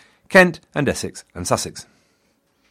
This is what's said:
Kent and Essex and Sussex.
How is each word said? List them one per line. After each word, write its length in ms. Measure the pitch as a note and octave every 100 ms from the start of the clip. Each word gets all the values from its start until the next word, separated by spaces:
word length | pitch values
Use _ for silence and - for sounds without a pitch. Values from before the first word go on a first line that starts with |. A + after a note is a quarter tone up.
| - _ _
Kent 300 | F#3+ F3+ D#3+ -
and 160 | - C3
Essex 340 | - F2 - -
and 140 | - F2+
Sussex. 380 | A#2 E2+ - - _ _ _ _ _ _ _ _